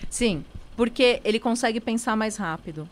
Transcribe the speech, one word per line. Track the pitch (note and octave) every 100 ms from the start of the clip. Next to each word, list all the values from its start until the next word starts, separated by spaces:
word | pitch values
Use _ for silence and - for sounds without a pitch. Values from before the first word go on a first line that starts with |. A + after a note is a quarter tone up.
| -
Sim, | - A#3+ E3 C3+ - - -
porque | A#3 A#3+ B3 A#3+
ele | - G#3+
consegue | A#3 A#3 B3 A3+
pensar | A#3 A3+ A#3+ A3
mais | A3 G#3
rápido. | F#3 D#3+ - D3+ D#3